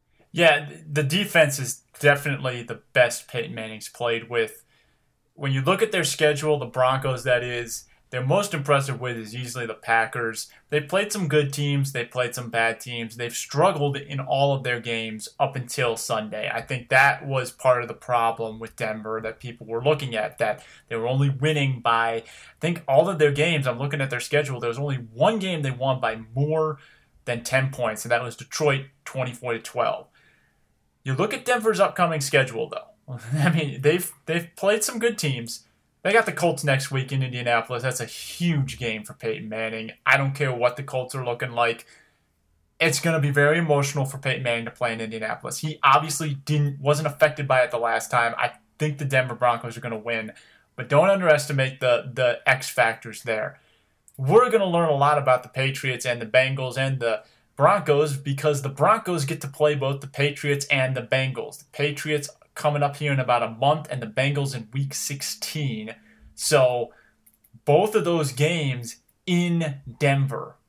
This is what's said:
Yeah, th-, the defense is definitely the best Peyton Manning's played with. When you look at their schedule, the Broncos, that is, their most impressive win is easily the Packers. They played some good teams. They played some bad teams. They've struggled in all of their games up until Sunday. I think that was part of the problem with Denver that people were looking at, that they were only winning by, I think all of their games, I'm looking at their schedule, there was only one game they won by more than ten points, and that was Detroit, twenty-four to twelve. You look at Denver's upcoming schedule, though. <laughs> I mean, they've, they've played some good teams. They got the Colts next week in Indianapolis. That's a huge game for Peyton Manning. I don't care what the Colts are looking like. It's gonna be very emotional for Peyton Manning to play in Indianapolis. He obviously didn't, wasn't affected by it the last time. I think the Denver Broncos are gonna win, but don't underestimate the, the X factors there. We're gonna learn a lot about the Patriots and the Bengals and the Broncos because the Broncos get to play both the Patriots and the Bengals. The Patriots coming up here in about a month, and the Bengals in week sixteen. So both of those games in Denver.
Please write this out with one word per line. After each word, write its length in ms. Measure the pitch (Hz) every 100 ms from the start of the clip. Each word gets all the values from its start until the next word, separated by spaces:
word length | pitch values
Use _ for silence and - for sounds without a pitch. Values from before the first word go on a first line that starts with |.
| _ _ _
Yeah, 340 | - 170 147 147
th-, 160 | - 151
the 120 | 147
defense 560 | 135 180 202 170 151 139
is 220 | 127 - _ -
definitely 640 | 147 143 151 135 131 123
the 180 | 117 113 _
best 340 | 127 120 - -
Peyton 260 | 123 101
Manning's 360 | 113 110 110 -
played 400 | - 120 117 110
with. 340 | 120 110 - _ _ _ _ _ _ _
When 180 | - 139
you 100 | 135
look 200 | 135 190
at 100 | 214
their 120 | 190
schedule, 540 | 156 - 151 143 156 147
the 80 | 117
Broncos, 580 | 131 127 135 135 123
that 200 | 127 123
is, 420 | 123 120 117 - - _ _
their 140 | 127 131
most 300 | 180 202 160
impressive 440 | 139 143 135 117
win 180 | 123 113
is 180 | 107 120
easily 320 | 123 123 117
the 80 | 107
Packers. 720 | - 113 110 123 113 107 - - _
They 120 | 151
played 300 | 143 185 208
some 160 | 202 165
good 260 | 151 139
teams. 380 | 143 143 139 139
They 120 | 123
played 300 | 117 127 120
some 160 | 127 120
bad 300 | 117 113 113
teams. 360 | 123 120 113 117
They've 160 | 120
struggled 680 | - - 139 180 151 143 135
in 220 | - 135
all 360 | 135 139 139 135
of 80 |
their 160 | 127 120
games 500 | 120 113 113 110 - -
up 160 | 131 131
until 400 | 120 - 123 113
Sunday. 540 | - 113 107 107 -
I 100 | 117
think 280 | - 127 -
that 380 | 131 139 135 143
was 240 | 135 127
part 320 | - 131 123
of 40 | 117
the 60 |
problem 640 | 113 - 120 113 113 113 110
with 160 | 110 -
Denver 460 | 113 107 107 110
that 180 | 113 -
people 280 | 120 117 107
were 160 | 113
looking 320 | 135 147 131 110
at, 240 | 107 -
that 260 | 113 104 - - -
they 80 | 117
were 120 | 117
only 220 | 135 139
winning 520 | 135 151 151 139 127
by, 320 | 120 113 113 113
I 80 | - - - _
think 240 | 175 170 -
all 200 | 135 175
of 100 | 160
their 120 | 147
games, 360 | 139 165 156 131
I'm 100 | 120
looking 240 | 139 147
at 80 | 135
their 100 | 123
schedule, 400 | - 147 143 123
there 100 | 117
was 100 | 120
only 180 | 143 131 113
one 240 | 113 180 226
game 240 | 190 165
they 80 | 139
won 320 | 117 135 127
by 200 | 117 113 113 120
more 440 | 147 156 156 147 - _ _ _ -
than 180 | 117
ten 260 | 117 131 135
points, 320 | 135 117 107 120
and 60 |
that 120 | 117
was 120 | 127 -
Detroit, 500 | - - 151 139 135 _ -
twenty-four 480 | 135 127 120 123
to 60 | 113
twelve. 480 | - 127 117 - - _ _ _ _ _ _ _ _ _
You 100 | 135
look 200 | 131 214
at 120 | 240 -
Denver's 340 | 247 220 185
upcoming 420 | 196 - 170 156
schedule, 480 | 139 143 131 113 117
though. 500 | - - _ - 123 113
<laughs> 20 |
I 180 | 147 175
mean, 300 | 165 143 135
they've, 300 | 143 180 180 - -
they've 240 | 165 170 -
played 280 | 190 220
some 140 | 226 233
good 220 | 233 233
teams. 460 | 151 120 117 - _ _ _ _
They 120 | 180
got 120 | 226 214
the 60 |
Colts 320 | - 175 -
next 280 | 147 135 -
week 200 | 135 131
in 120 | 135
Indianapolis. 600 | 127 123 123 117 113 120
That's 160 | 131 -
a 60 | -
huge 760 | - - - 175 151 135 -
game 240 | 120 110
for 100 | 104
Peyton 360 | - 113 110 110
Manning. 420 | 110 113 113 113 - -
I 100 | 139
don't 180 | 139
care 200 | 135 139
what 240 | 123 120 -
the 60 |
Colts 300 | 135 131 127
are 120 | 135 120
looking 260 | 117 127
like. 340 | 117 117 117 - - _ _ _ _ _ _ _ -
It's 220 | 160 135
gonna 180 | 170 160
be 120 | 143
very 260 | 139 147 165
emotional 480 | 165 143 139 147 135
for 120 | 135
Peyton 260 | 135 131
Manning 200 | 127 117
to 80 | 117
play 220 | - 120
in 80 | 113
Indianapolis. 560 | 110 113 110 117 120 -
He 200 | 156 151
obviously 520 | 135 143 151 143 156 139
didn't, 440 | - 151 143 139
wasn't 280 | 139 147 156
affected 420 | - 156 147 135
by 140 | 131
it 80 | 123
the 80 | 120
last 320 | 113 113 -
time. 220 | 127 117 -
I 140 | 123 - _ -
think 200 | 151 143
the 80 | 139
Denver 300 | 131 127 117
Broncos 400 | 123 117 120 110
are 60 |
gonna 160 | 117 110
win, 340 | 113 113 107 - - _ _ -
but 100 | 120
don't 220 | 143 185
underestimate 720 | 196 175 147 139 139 131 -
the, 280 | 127 120 135
the 260 | 120 123 120 -
X 240 | 131 -
factors 540 | - 113 113 117 107
there. 360 | 120 107 107 - _ _ _ _ _ -
We're 340 | 131 208 247
gonna 160 | 220 190
learn 220 | 170 165
a 80 | 139
lot 220 | 143 147
about 260 | 131 127
the 60 | -
Patriots 560 | - 135 135 135 120 127
and 160 | 120
the 40 | 113
Bengals 520 | 127 131 135 131 131
and 240 | 135 135
the 220 | 117 110 - _ _ -
Broncos 580 | 151 202 - 143 151 135
because 460 | 139 135 151 139
the 80 | 139
Broncos 560 | - 165 220 185 175 135
get 160 | 147
to 80 | 135
play 260 | - 151 143
both 240 | 135 139
the 80 | 135
Patriots 580 | - 143 143 147 143 -
and 280 | 139 131 127
the 60 |
Bengals. 580 | 120 131 131 127 110 -
The 60 | -
Patriots 560 | - 147 139 151 151 143 - _ -
coming 280 | 151 147
up 140 | 143 139
here 160 | 147
in 80 | 135
about 200 | 123 120
a 80 | 113
month, 380 | 113 135 156 -
and 120 | 127
the 60 | -
Bengals 460 | - 135 143 139
in 140 | 123 107
week 200 | 135 139
sixteen. 1040 | - - 139 - - - 156 139 110 107 110 _ _ - -
So 580 | - 147 127 123 117 - _ _ _ _ _ -
both 320 | - 156 214 214
of 80 |
those 300 | 170 170 139
games 640 | 120 151 170 139 120 123 - _ _ -
in 500 | 175 175 170 160 135 - 110
Denver. 600 | 143 139 135 110 - -